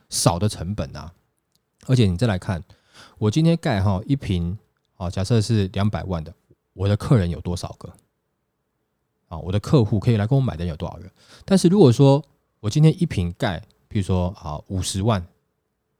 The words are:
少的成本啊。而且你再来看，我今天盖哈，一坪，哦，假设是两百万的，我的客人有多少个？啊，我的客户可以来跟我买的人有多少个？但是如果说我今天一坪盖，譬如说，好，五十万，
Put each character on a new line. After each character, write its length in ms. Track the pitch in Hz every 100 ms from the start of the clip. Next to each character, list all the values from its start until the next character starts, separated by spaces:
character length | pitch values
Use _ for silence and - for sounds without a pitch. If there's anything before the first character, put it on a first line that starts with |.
| _
少 300 | - - 87
的 100 | 107
成 260 | - 82
本 200 | 104 80 71
啊。 160 | 80 - _ _ _ _ _ _ -
而 80 |
且 120 | 131 104
你 100 | 87
再 100 | 123
来 120 | 92
看， 240 | - 90 - _ _ - - -
我 120 | 107
今 140 | 156
天 120 | 165 165
盖 240 | 156 107
哈， 200 | 92 95 -
一 100 | 135
坪， 420 | - 90 85 101 _ _ _ -
哦， 140 | 87
假 120 | -
设 180 | - 117
是 280 | 104 113 95
两 200 | 95 104
百 140 | 95
万 180 | 85 87
的， 120 | 80 - _ _ _
我 160 | - 98
的 80 | 104
客 200 | - 127
人 140 | 87
有 100 | 80
多 160 | 87 87
少 180 | - -
个？ 140 | - - _ _ _ _ _ _ _ _ _ _ _ _ _
啊， 100 | 80
我 140 | 78
的 80 | 101
客 240 | - 156
户 160 | 110 107
可 100 | 123
以 60 | 113
来 100 | 104
跟 100 | 135
我 60 |
买 140 | 123 76
的 80 |
人 40 | 87
有 80 | 78
多 120 | 85
少 80 | -
个？ 120 | 92 - _ -
但 120 | - 190
是 120 | 175
如 100 | 202
果 140 | 147
说 300 | 113 139 139 - _ _ _
我 100 | 104
今 140 | 151
天 100 | 156 147
一 60 | -
坪 260 | - 87 90
盖， 200 | 117 82 - _ _
譬 80 | 110
如 60 |
说， 300 | 92 92 87
好， 320 | 82 82 73 -
五 140 | 92
十 200 | 85 98
万， 220 | 104 104 87 _ _ _ _ _ _ _